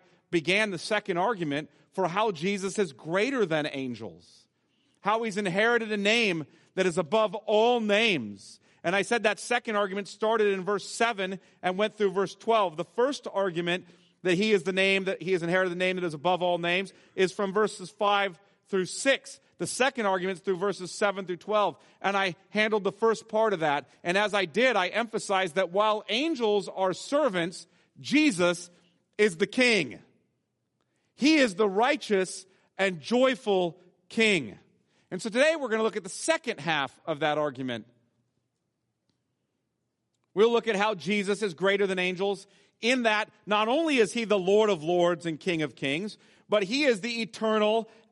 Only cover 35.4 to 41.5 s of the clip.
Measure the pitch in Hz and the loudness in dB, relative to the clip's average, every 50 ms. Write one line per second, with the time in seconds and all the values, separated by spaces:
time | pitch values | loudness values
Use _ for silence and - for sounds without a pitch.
35.4 | 277 311 320 - 277 233 214 220 220 226 - 214 170 185 - - - - 320 320 | 2 2 2 0 -2 -2 0 0 0 0 -2 -4 -8 -10 -10 -6 -2 -2 -2 0
36.4 | - 247 208 - 147 170 160 147 139 127 - _ _ - 160 143 156 151 151 151 | -2 -6 -8 -6 -4 -2 -2 0 -2 -4 -6 _ _ -8 -4 -2 -2 0 0 0
37.4 | 151 151 131 131 135 127 120 113 110 - _ _ _ _ _ _ _ _ _ _ | -2 -4 -4 -6 -6 -6 -6 -8 -10 -14 _ _ _ _ _ _ _ _ _ _
38.4 | _ _ _ _ _ _ _ _ _ _ _ _ _ _ _ _ _ _ _ _ | _ _ _ _ _ _ _ _ _ _ _ _ _ _ _ _ _ _ _ _
39.4 | _ _ _ _ _ _ _ _ _ _ _ _ _ _ _ _ _ _ _ 180 | _ _ _ _ _ _ _ _ _ _ _ _ _ _ _ _ _ _ _ 4
40.4 | 214 233 233 233 226 226 220 190 202 220 220 180 135 180 208 208 196 185 208 196 | 4 4 4 2 2 0 0 2 2 0 0 -2 -4 -2 -2 0 0 -2 -2 -2
41.4 | 220 202 | -2 -4